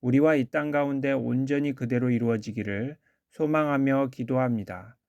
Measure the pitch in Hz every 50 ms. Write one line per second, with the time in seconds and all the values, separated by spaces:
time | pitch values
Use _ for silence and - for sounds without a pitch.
0 | - 123 123 135 147 156 160 147 127 120 - 156 147 151 147 143 143 143 143 139
1 | 131 139 135 131 117 120 120 127 135 135 143 143 143 143 135 135 135 127 123 120
2 | 123 127 123 117 117 117 117 110 107 113 104 110 104 101 101 101 113 135 151 _
3 | _ _ _ _ _ _ _ - 160 151 156 156 151 147 143 139 135 135 135 135
4 | 139 131 131 - 127 113 127 127 131 127 120 110 101 - 95 90 95 107 - _
5 | _